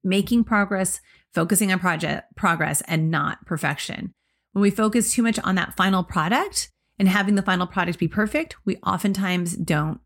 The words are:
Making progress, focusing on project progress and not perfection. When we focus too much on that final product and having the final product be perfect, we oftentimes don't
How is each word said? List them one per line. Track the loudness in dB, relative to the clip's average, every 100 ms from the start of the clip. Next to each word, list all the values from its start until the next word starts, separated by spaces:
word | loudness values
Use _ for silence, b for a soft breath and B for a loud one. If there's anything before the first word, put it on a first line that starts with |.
Making | 2 0 2 2
progress, | 2 0 0 0 -2 -4 b b b
focusing | -2 2 2 2
on | 0
project | 0 0 -2 -6 -8
progress | -2 0 2 0 -2 -2
and | 0 0
not | 0 -2 -6 -6
perfection. | -4 -2 -4 -8 -10 -10 _ _ _ _
When | 2
we | 2
focus | 4 2 2 0
too | 2
much | 2 0
on | 0
that | -2 -2 0
final | 2 2
product | 0 -2 0 0 0 -6 -8 _ _ 2
and | 2
having | 4 2 2
the |
final | 2 0 0
product | -2 -2 -2
be | -2
perfect, | 0 0 -2 -4 -6
we | -6 -4
oftentimes | -2 -2 -2 -2 -2 -2 -2 -6
don't | -2 -2 -2 -6